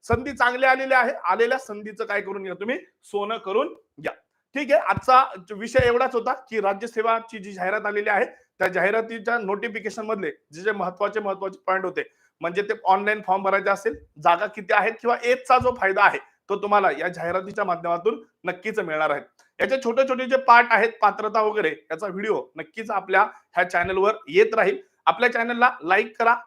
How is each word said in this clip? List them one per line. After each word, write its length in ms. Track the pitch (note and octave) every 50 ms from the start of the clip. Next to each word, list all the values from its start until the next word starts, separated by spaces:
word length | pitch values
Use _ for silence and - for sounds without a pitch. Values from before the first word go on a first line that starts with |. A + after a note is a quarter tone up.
| _
संधी 280 | - A#3 A#3+ C4 C#4
चांगली 340 | C4+ G#3 B3 B3 B3 B3+ C4
आलेली 280 | C4 C4 B3+ C4+ C4 C4
आहे, 200 | B3+ A#3 A#3+ - - -
आलेल्या 320 | E3+ F#3 G#3+ A#3 A#3+ C4
संधीचं 480 | B3+ B3 - G#3 G#3 G#3+ G#3+ G#3 F#3 A3+
काय 160 | A3 G3+ G3+
करून 220 | F#3+ F#3+ G3 G3+ F#3+
घ्या 100 | F#3+ F3
तुम्ही, 240 | F3 G3+ A3+ C4+ F4+ - _ _ _ _
सोनं 340 | - - G3+ G3+ G3+ A3+
करून 360 | G#3+ - F#3+ G3 A3 D4 F4 - - _ _ _ -
घ्या. 140 | D3+ - - _ _ _ _ _ _ _ _
ठीक 160 | C4+ D4 A#3+
आहे, 100 | C#4+ D#4+
आजचा 420 | - F#3 G3+ - - - B3+ B3+ C4 - - F#3+ F3+ _
विषय 360 | G#3+ G3 A3 A3+ - C4 B3+
एवढाच 280 | A#3+ A#3+ A#3+ C4 C4 B3+
होता 180 | A#3 G#3 B3 B3+
की 280 | - - _ A3 A3
राज्यसेवाची 760 | G3 G3 G3+ G3 A3+ A#3 - A3+ A3 A3+ A3+ A3+ A3+ A3+ A3+
जी 140 | G#3+ F#3 G3+ G3+
जाहिरात 320 | F#3 F#3 F#3 G3+ G#3+ G3
आलेली 240 | G#3 G#3 G#3 G#3 G#3+
आहे 160 | G#3 G3 - - - _ _ _ _ _
त्या 80 | F#3+
जाहिरातीच्या 720 | F#3+ F3+ F#3 F3 G3 A3 A3+ A3 A3+ A3+ A3+ G3 A#3 A#3+
नोटिफिकेशन 680 | A#3+ G#3+ F#3+ G3+ G3+ G3+ A#3 G3+ A3 G3 G#3+ G3 A#3 G#3+
मधले 260 | G#3+ A3 G3+ F#3 D3+ C#3 _ _ _ D3
जे 80 | D#3+
जे 100 | F#3 G#3+
महत्वाचे, 480 | G#3 G3+ F#3 F#3 F3+ - G#3 G3+ G#3 A3
महत्वाचे 400 | G#3 G3 F#3+ F#3+ G3 F#3+ F#3+ - _
पॉइंट 180 | - F#3 F#3+ F#3
होते, 180 | F3+ D#3 D3+ C3+ - _ _ _ _ _ _
म्हणजे 200 | D#3+ E3+ F3 G3
ते 120 | G#3 G#3 A3 G#3+ -
ऑनलाइन 360 | F3+ F#3+ G3 G3+ G#3 G#3+ G#3+ -
फॉर्म 160 | F#3 F#3 F#3+ G3
भरायचे 260 | G3 G3 G3 G3 G3+
असेल, 260 | G3 F#3+ - A3+ - - - _ _ D3+ D3+
जागा 220 | F3 F3 F3 G#3+
किती 280 | G3+ - A3 F#3+ F3 G#3+
आहेत 200 | G#3 F#3+ A3 A3+ -
किंवा 140 | - A#3 A#3+ - A#3
एजचा 340 | A#3+ B3 B3+ - - C4
जो 160 | B3+ A#3+ B3+ A#3+
फायदा 280 | - - F#3+ G3 G#3 G3+
आहे 160 | F3+ - C#3+ - _ _ _ _ _
तो 60 | G3+
तुम्हाला 360 | G3+ G3+ G3+ G#3 G#3 F#3+ F3
या 160 | C#3+ C#3 D#3+
जाहिरातीच्या 560 | F3+ E3+ E3 D#3+ E3+ F3 F#3 G3 G3+ G3+ G#3+ G3+
माध्यमातून 560 | F#3 F3 E3+ E3+ E3+ E3+ E3+ E3+ G#3+ - A#3 - _ _ _ -
नक्कीच 360 | F3+ F3+ F3+ - A3 G#3+ G#3+
मिळणार 300 | F#3+ D#3+ D#3 D#3 D#3 D3+
आहे. 120 | C#3+ C#3 - _ _ _ _ _ _ -
याचे 180 | E3+ G#3+ C4+ C4+ B3+
छोटे 240 | A#3 A#3 C4 C4+ C4+
छोटे 160 | B3+ B3 C4
जे 120 | A#3+ C4+
पार्ट 300 | C4 C4+ - A#3 A#3+ A#3+ A#3+
आहेत, 220 | A3+ G3+ A3 A#3 A3+ -
पात्रता 400 | - G3+ G3 G#3 G#3+ G#3+ G#3 A3+
वगैरे, 280 | G#3+ G#3+ G#3+ G#3+ F#3 D#3 D3 D3 _ _
याचा 160 | D#3+ D#3+ G#3
व्हिडिओ 360 | G3 F3+ F#3+ G#3 A3 F#3+ C#3+ - - _
नक्कीच 360 | D#3+ D#3 _ _ A3 A3 G#3+
आपल्या 300 | G#3+ G3 F#3+ - F#3+ F#3+ G#3+ G#3 - - _ _ _
ह्या 140 | F3 F#3 F3+
चॅनलवर 460 | - F3 F3 F#3+ F#3+ F#3+ F#3+ G#3 A3+ - -
येत 280 | C#3 D3+ F#3+ G#3+ - A3+
राहील. 220 | A3 G3 F#3+ G3 - - _ _ _ _
आपल्या 260 | G#3+ A3 B3 A#3+ A#3+ A#3
चॅनलला 380 | A#3 A#3 A#3 A#3+ A#3 B3 B3+ B3 - D3
लाईक 340 | E3+ F#3 G3+ A#3 A#3 - -
करा 160 | A#3 A3+ A#3+ A#3 -